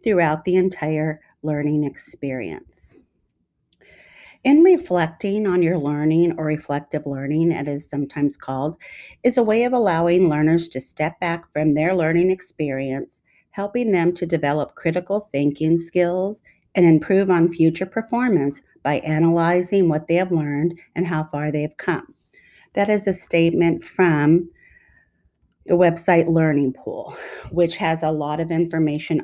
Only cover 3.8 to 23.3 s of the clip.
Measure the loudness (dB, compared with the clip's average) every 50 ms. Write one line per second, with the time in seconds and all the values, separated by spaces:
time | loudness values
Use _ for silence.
3.8 | _ _ -20 -20 -20 -20 -20 -20 -20 -20 -12 _ 2 4 6 8 8 8 6 4
4.8 | 2 0 0 0 0 0 -4 -6 -4 -2 -2 0 0 2 2 2 2 2 2 0
5.8 | -2 -2 -2 0 0 2 2 4 2 2 0 -2 -2 -4 -4 -4 -4 -4 -6 -6
6.8 | -6 -6 -8 -6 -6 -6 -8 -6 -6 -4 -2 0 0 0 0 -2 -4 -6 -6 -8
7.8 | -8 -8 -6 -6 -6 -6 -4 -2 -2 -2 -2 -4 -10 -8 -6 -4 -4 -6 -6 -8
8.8 | -18 -20 -20 -20 -20 -20 -10 _ -2 0 2 2 2 2 2 2 0 0 0 0
9.8 | 2 2 2 2 2 2 4 4 4 2 2 2 2 2 2 2 0 -4 -10 -12
10.8 | -12 -10 -6 -4 -4 -4 -4 -4 -6 -4 -4 -6 -8 _ -4 -2 0 0 2 2
11.8 | 0 0 0 0 0 2 2 2 2 2 0 -2 -6 -12 -8 -6 -6 -4 -4 -4
12.8 | -4 -6 -6 -8 -8 -12 -16 -20 _ _ _ _ _ _ -10 -8 -8 -4 -4 -2
13.8 | 0 0 2 2 2 2 0 -2 -4 -2 -2 -2 0 0 0 -2 -2 -6 -8 -6
14.8 | -4 -2 -2 -2 -4 -4 -6 -6 -6 _ -4 -2 0 0 -2 0 0 0 0 0
15.8 | 0 -2 0 0 0 0 0 -2 -4 -4 -6 -10 _ _ _ _ _ _ 0 4
16.8 | 6 6 6 6 4 2 2 2 2 2 2 2 2 2 2 2 2 2 0 -2
17.8 | -6 -6 -6 -8 -6 -4 -4 -2 0 0 0 0 0 -2 -4 -8 _ _ _ _
18.8 | -4 -2 -2 -2 -2 -2 0 2 2 2 2 2 2 2 2 0 0 0 2 2
19.8 | 2 2 2 0 -2 0 0 0 0 0 -2 -2 -2 -2 -2 -2 -2 -2 -4 -6
20.8 | -16 _ -6 -4 -4 -2 -2 -4 -4 -6 -6 -6 -4 -4 -2 -4 -4 -6 _ -8
21.8 | -6 -6 -6 -6 -6 -12 -20 _ _ _ _ _ _ _ _ _ _ _ -2 -2
22.8 | 0 0 0 0 0 -2 -4 -4 -6 -2